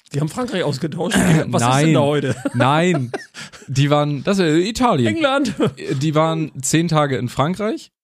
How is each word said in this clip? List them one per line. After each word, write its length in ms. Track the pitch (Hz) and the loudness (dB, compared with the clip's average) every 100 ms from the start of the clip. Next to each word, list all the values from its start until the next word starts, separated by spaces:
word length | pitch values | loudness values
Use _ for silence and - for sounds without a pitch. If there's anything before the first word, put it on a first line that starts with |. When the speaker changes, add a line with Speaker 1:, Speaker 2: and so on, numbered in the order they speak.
| _ | _
Speaker 1:
Die 60 | 143 | -4
haben 100 | 156 | -4
Frankreich 340 | 240 247 196 | -4 -6 -4
ausgetauscht. 540 | 143 127 160 160 - 196 185 160 123 | -4 -4 -6 -4 -2 2 2 2 2
Was 140 | 165 | 0
Speaker 2:
Nein. 80 | 120 131 | 2 4
Speaker 1:
ist 60 | 156 | 4
denn 60 | 156 | 4
da 40 | |
heute? 340 | 143 147 139 123 - | 2 0 -2 -4 -4
<laughs> 80 | |
Speaker 2:
Nein. 580 | 120 127 151 180 165 120 - - - - - - | 0 2 2 2 0 -4 -8 -12 -18 -18 -16 -4
Die 220 | 135 143 | 0 2
waren, 340 | 147 147 143 | 2 2 -2
das 140 | 127 196 | -2 0
ist 260 | 165 156 190 | 2 2 0
Italien. 500 | 233 247 165 113 320 | 0 2 2 2 0
Speaker 1:
England. 400 | 285 277 254 185 247 - - 139 | 0 0 -2 0 -2 -2 -6 -2
Speaker 2:
Die 120 | 156 | 0
waren 380 | 151 160 160 156 - | 2 0 0 -6 -6
zehn 260 | - 156 170 | -2 0 2
Tage 300 | 156 143 131 | 0 0 0
in 100 | 120 | -2
Frankreich 640 | - 147 285 - 320 - _ | -2 -2 -2 -4 -6 -10 _